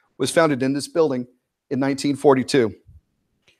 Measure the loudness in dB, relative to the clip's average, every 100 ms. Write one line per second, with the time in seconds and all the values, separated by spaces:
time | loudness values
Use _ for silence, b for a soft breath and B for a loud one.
0 | _ -8 -2 2 2 0 -2 -4 -4 -2
1 | 0 -2 -8 _ _ _ _ -4 -2 -2
2 | -4 2 4 4 2 0 0 -4 _ -20
3 | _ _ _ _ _ _